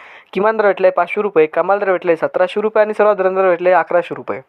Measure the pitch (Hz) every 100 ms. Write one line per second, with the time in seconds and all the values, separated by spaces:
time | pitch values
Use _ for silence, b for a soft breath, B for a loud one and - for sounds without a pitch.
0 | B B B 185 208 220 208 185 185 185
1 | 175 208 208 165 156 165 175 202 196 175
2 | 180 160 - - 180 208 214 214 214 214
3 | 214 196 190 190 190 170 180 180 160 175
4 | 165 135 120 104